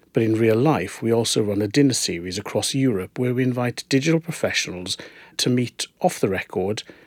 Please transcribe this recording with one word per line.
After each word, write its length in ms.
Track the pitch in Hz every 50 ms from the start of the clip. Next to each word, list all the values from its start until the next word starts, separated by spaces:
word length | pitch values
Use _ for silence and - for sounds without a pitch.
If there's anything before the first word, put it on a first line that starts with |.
| _ _ -
but 80 | 117
in 120 | 113 110 110
real 200 | 107 117 113 110
life, 440 | 113 135 160 139 92 82 - - -
we 100 | 117 113
also 300 | 117 117 113 - - -
run 200 | 107 104 101 101
a 60 | 104 104
dinner 240 | - 147 143 131
series 460 | 113 - - - 90 85 87 92 90 101
across 360 | - - - 107 101 - -
Europe 440 | 135 135 131 107 92 92 - - -
where 160 | 123 127 123
we 80 | 127 131
invite 400 | 127 120 123 123 120 117 - - -
digital 300 | 135 135 139 165 165 160
professionals 800 | - - 156 - - 101 - - - - 90 90 92 90 - - - - - - - - -
to 140 | - - 127
meet 360 | 123 123 123 120 - - - - _ _
off 180 | - 180 - -
the 120 | - 104
record, 520 | 95 87 - - - - 92 98 110 - - - - - -